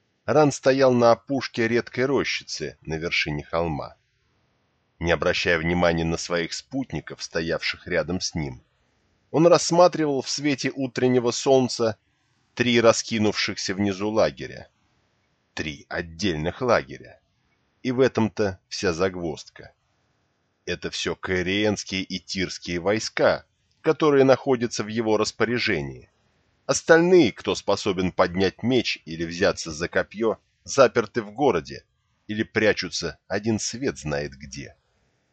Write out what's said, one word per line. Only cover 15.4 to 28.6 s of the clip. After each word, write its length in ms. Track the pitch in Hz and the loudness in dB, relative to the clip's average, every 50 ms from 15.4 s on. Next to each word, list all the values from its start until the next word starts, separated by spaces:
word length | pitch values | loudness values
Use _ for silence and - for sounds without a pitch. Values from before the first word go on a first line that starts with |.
| _ _ _ | _ _ _
Три 340 | - 165 156 143 127 - _ | -8 -8 -8 -8 -10 -14 _
отдельных 720 | 73 82 87 82 82 82 101 98 80 76 78 87 - - | -8 -8 -8 -8 -8 -4 -2 -2 -2 -2 -4 -6 -6 -4
лагеря. 580 | 127 123 107 82 69 65 67 - - - - _ _ _ _ _ _ _ _ _ _ _ _ _ | 0 2 2 2 0 -4 -14 -18 -18 -20 -20 _ _ _ _ _ _ _ _ _ _ _ _ _
И 100 | - 127 | -6 -4
в 80 | 123 123 | 2 2
этом-то 600 | 135 117 - 120 113 101 - - 107 98 95 - _ _ | 2 2 4 2 0 0 0 -2 -2 -2 -4 -8 _ _
вся 240 | - - - 95 82 | -10 -4 -2 -2 0
загвоздка. 800 | 80 95 98 90 90 87 82 71 - - - _ - - - _ _ _ _ _ _ _ _ _ _ _ _ _ _ _ _ _ _ _ | 0 -2 -2 -2 -4 -6 -6 -8 -8 -14 -20 _ -20 -20 -20 _ _ _ _ _ _ _ _ _ _ _ _ _ _ _ _ _ _ _
Это 240 | - 90 82 - 87 | -10 -8 -8 -8 -10
все 240 | - - - 92 82 | -8 -6 -6 -6 -6
каэриенские 880 | - - - 92 90 87 90 95 104 107 107 101 - - - 98 95 95 | -6 -4 -4 -2 -2 0 0 0 0 2 0 0 -2 -6 -6 -6 -6 -6
и 160 | - 95 95 | -6 -10 -12
тирские 600 | - - - 95 90 78 - - - 85 87 87 | -10 -8 -6 -6 -6 -6 -8 -12 -8 -6 -6 -2
войска, 640 | 82 95 104 110 - - - - 147 110 82 - - _ _ _ _ _ _ _ | -2 -2 -2 -2 -4 -6 -2 0 2 2 2 0 -6 _ _ _ _ _ _ _
которые 420 | - 160 156 - 160 151 143 139 131 | -2 -2 0 2 2 4 6 6 6
находятся 600 | 135 131 - - 139 131 117 120 113 - - 107 | 6 4 4 4 0 0 0 0 -6 -4 -8 -8
в 40 | |
его 300 | 104 107 117 113 110 107 | -6 -4 -2 0 2 2
распоряжении. 960 | 104 107 - - - 113 107 120 120 - 113 95 76 71 69 65 64 - _ _ _ _ _ _ _ _ _ _ _ _ | 2 0 -2 0 -2 -2 0 0 -2 -2 -2 -2 -2 -4 -6 -10 -16 -20 _ _ _ _ _ _ _ _ _ _ _ _
Остальные, 640 | - 139 - - - 165 165 170 175 190 180 151 101 | -4 -4 -4 4 6 6 6 8 6 6 6 6 6
кто 240 | - - - 101 92 | 2 -2 -4 -4 -4
способен 560 | - - - 101 98 - 107 92 90 92 90 | -2 0 -2 -2 0 0 -2 -2 0 -2 -2
поднять 500 | - - 92 90 87 92 95 92 - - | 0 0 0 0 2 0 0 0 0 -2